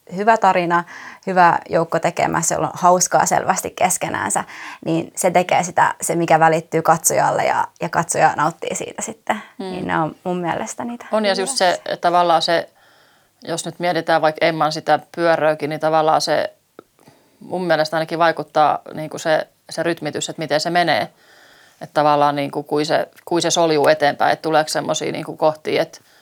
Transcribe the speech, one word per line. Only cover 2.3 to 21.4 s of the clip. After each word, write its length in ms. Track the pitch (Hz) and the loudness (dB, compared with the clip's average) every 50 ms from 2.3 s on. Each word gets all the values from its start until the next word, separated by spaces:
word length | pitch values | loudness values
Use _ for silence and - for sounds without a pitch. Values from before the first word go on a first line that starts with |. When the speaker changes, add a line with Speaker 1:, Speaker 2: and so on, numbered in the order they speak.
| 165 156 165 - - | 0 0 -2 -2 -2
Speaker 1:
jolla 120 | - 160 147 | -2 -4 -4
on 60 | - - | -4 2
hauskaa 460 | - 175 180 185 175 - - 156 - | 4 4 6 6 4 4 4 2 2
selvästi 440 | 170 175 156 - - 190 180 - 160 | 2 2 0 0 0 -2 -2 -4 -6
keskenäänsä, 760 | - - - 185 - - - 160 - - - - - 190 - - - - - - - - - | -4 0 0 0 0 -2 -4 -4 -4 -4 -4 -2 -2 -4 -4 -6 -10 -18 -16 -16 -16 -10 -6
niin 260 | - 165 160 - - - | -4 -2 -2 -4 -6 -6
se 160 | - - 185 | -2 0 2
tekee 320 | 170 180 180 180 - 139 180 | 2 2 2 2 2 0 0
sitä, 320 | 175 - - 127 135 - - | -2 -2 -2 -2 -2 -2 -4
se 140 | - - 165 | -4 -4 -2
mikä 240 | 170 170 165 170 156 | 0 2 2 4 4
välittyy 420 | 160 160 160 160 165 - - 160 | 4 4 4 2 -2 -2 -4 0
katsojalle 600 | 160 - 160 165 - - 147 139 147 147 - - - | 2 2 2 2 2 0 0 2 2 2 0 0 0
ja, 220 | - - - - - _ - | 0 0 -2 -2 -4 _ -8
ja 80 | - 175 | -8 -4
katsoja 440 | - - 165 - - 151 151 156 - - | -2 -2 -2 -2 0 2 2 2 2 2
nauttii 380 | 147 165 170 - - - - | -2 -2 -2 -4 -8 -8 -6
siitä 260 | - - - - - | -6 -8 -10 -10 -10
sitten. 400 | 208 - 226 - - - 220 208 - - - - | -10 -10 -12 -10 -6 -6 -6 -6 -8 -14 -16 -12
Speaker 2:
Mm. 80 | 202 | -10
Speaker 1:
Niin 220 | 190 180 180 185 180 | -10 -8 -8 -6 -4
ne 120 | 175 165 | -2 -2
on 160 | 160 156 - - - | -2 -4 -6 -8 -8
mun 140 | 185 180 180 | -6 -6 -4
mielestä 460 | 175 165 160 - 220 214 - - 247 | -4 -4 -4 -4 -6 -8 -10 -10 -10
niitä 220 | 240 240 240 - - | -10 -10 -12 -10 -6
Speaker 2:
On 140 | - 220 214 | -4 -2 0
ja 60 | 202 | 0
Speaker 1:
hyviä 120 | 190 190 190 | 0 -2 -2
Speaker 2:
just 140 | 185 - - | -4 -2 0
se, 80 | 196 180 | 0 0
Speaker 1:
asioita. 240 | - - - - - | 0 0 -4 -6 -6
Speaker 2:
että 140 | - - 175 | -2 0 2
tavallaan 340 | 170 175 175 175 165 165 | 2 4 4 4 2 2
se, 280 | 160 - 170 165 - - _ _ _ _ _ _ _ _ _ _ _ _ _ _ - - | 2 2 0 0 -2 -4 _ _ _ _ _ _ _ _ _ _ _ _ _ _ -12 -10
jos 180 | 160 160 - | -8 -8 -8
nyt 140 | 175 151 - | -10 -8 -4
mietitään 420 | 170 175 180 160 160 - 165 160 | -2 -2 -2 0 0 2 2 2
vaikka 240 | 147 156 156 - - | 2 2 0 2 0
Emman 260 | 165 160 160 156 151 | 0 2 2 0 0
sitä 280 | 156 160 151 - 151 143 - - - | -2 -2 0 2 0 0 0 -4 -6
pyöröäkin, 540 | - 170 170 165 156 147 156 156 156 147 143 | -2 2 2 2 2 2 2 0 0 -2 -6
niin 100 | 156 151 | -4 -2
tavallaan 420 | 156 156 156 160 156 156 156 151 | 0 2 2 2 4 4 2 2
se 320 | 151 - 151 - - - - _ _ _ _ - - _ _ _ _ - - _ _ _ _ - | 2 2 0 0 0 -2 -6 _ _ _ _ -20 -20 _ _ _ _ -20 -20 _ _ _ _ -20
mun 240 | - - - 180 185 | -14 -8 -6 -4 -2
mielestä 320 | 175 160 151 156 - - 165 | 0 0 0 0 0 -2 -4
ainakin 220 | 160 160 170 160 | -4 -4 -2 0
vaikuttaa 640 | 170 165 156 - 151 - - 156 151 143 139 - - - - | 2 2 0 0 -4 -4 0 2 2 2 2 -2 -4 -10 -12
niinku 240 | - 156 151 - 139 | -12 -10 -10 -10 -6
se, 280 | - 165 156 156 139 - _ _ _ - | -2 0 0 0 0 -4 _ _ _ -14
se 140 | - - 165 | -8 -6 -4
rytmitys, 460 | 170 170 - 151 151 135 - 147 - | -4 -4 -4 -4 -8 -6 -6 -8 -8
että 120 | 151 - | -8 -8
miten 180 | 160 143 147 151 | -4 -2 -2 -2
se 100 | - 170 | 0 0
menee. 320 | 170 175 175 165 143 110 101 - _ _ _ _ _ _ | 2 2 2 2 2 0 0 -4 _ _ _ _ _ _